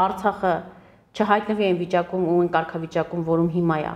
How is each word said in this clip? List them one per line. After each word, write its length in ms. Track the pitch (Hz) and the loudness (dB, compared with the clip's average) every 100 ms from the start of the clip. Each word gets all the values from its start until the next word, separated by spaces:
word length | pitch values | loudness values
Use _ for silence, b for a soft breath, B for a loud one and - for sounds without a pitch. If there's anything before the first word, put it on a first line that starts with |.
Արցախը 500 | 190 190 214 196 190 165 - B B B B | 2 0 -2 0 0 0 -4 B B B B
չհայտնվի 540 | - 208 208 208 214 202 | -4 2 2 0 0 2
այն 100 | 175 | 0
վիճակում 420 | 175 180 175 185 | 0 0 0 -2
ու 140 | 175 175 | 2 2
այն 100 | 175 | 2
կարգավիճակում, 720 | 170 160 170 160 170 160 175 160 | 0 -2 -6 -4 -4 -2 -4 0
որում 220 | 165 170 | 2 2
հիմա 260 | 170 170 156 | 2 0 0
է։ 120 | - | -2